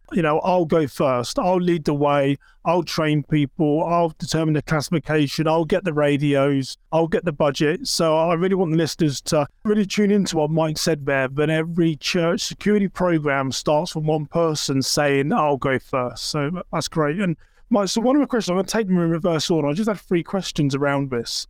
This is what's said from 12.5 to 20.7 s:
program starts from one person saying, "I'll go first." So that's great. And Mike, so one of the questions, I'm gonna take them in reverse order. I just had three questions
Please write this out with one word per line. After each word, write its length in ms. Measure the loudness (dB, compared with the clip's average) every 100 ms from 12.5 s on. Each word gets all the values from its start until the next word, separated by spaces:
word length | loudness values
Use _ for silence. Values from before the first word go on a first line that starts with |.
| -4 0 2 0
program 600 | 0 0 2 2 0 -2
starts 400 | -4 0 0 0
from 140 | -4 -2
one 220 | -2 -2
person 560 | 0 0 0 -2 -2
saying, 500 | 0 0 2 2 2
"I'll 240 | 0 0 0
go 220 | 0 -2
first." 460 | -2 -4 -4 -6 -6
So 360 | -4 -4 -6 -6
that's 160 | -6 -4
great. 320 | -2 -2 0
And 160 | -2 -4 -10 _ -2
Mike, 140 | 0 0
so 140 | 0
one 160 | 2 2
of 40 |
the 60 | 2
questions, 220 | -2 -2
I'm 80 | -2
gonna 100 | -2
take 200 | -2 0
them 100 | 2
in 120 | 2
reverse 400 | 0 0 0 0
order. 200 | 0 0
I 40 |
just 140 | -2 -2
had 100 | -4
three 260 | -2 -4
questions 520 | -2 -6 -4 -2 -2